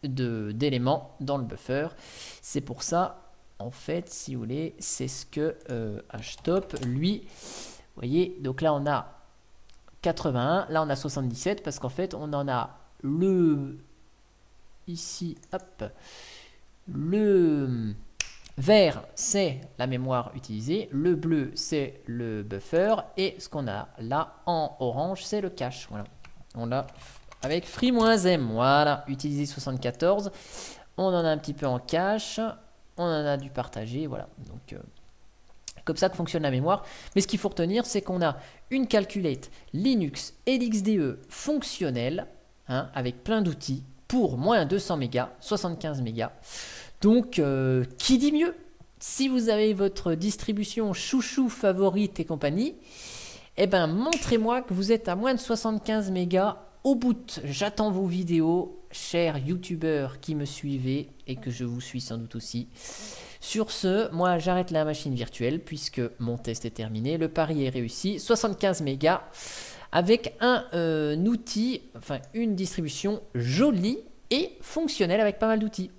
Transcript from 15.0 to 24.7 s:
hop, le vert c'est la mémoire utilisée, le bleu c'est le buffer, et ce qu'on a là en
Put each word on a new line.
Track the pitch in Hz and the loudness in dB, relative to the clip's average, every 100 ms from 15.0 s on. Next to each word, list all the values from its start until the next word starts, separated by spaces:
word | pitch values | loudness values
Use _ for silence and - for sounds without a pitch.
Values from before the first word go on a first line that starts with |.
| - - 170 - - | -8 -6 -6 -8 -10
hop, | 185 190 - 107 - - - - - - - - - - | -10 -10 -10 -10 -10 -20 -20 -18 -20 -20 -20 -20 -20 -10
le | 139 151 202 208 196 170 151 135 123 110 104 - - - - - - | -6 0 4 6 8 8 4 2 0 -2 -4 -10 -4 -4 -4 -16 -4
vert | 139 214 175 104 - - | 6 8 8 4 -10 -6
c'est | - 202 185 131 - - | -2 2 2 -2 -10 -4
la | 123 | -2
mémoire | 127 127 127 113 131 | 0 0 0 -2 -10
utilisée, | - 107 113 185 202 | -8 -6 -2 -2 -2
le | 135 165 170 | 0 2 2
bleu | 160 160 127 - | 2 2 0 -4
c'est | - 151 135 - - | -2 -2 -2 -6 -8
le | 117 117 107 | -6 -4 -4
buffer, | 101 98 - 165 196 170 - - | -4 -8 0 2 4 2 0 -2
et | 190 - | -2 -2
ce | - | -10
qu'on | 151 127 | -6 -4
a | 101 - - | -6 -8 -10
là | 113 139 160 - - | -2 -2 -2 -6 -4
en | 170 151 | -2 -2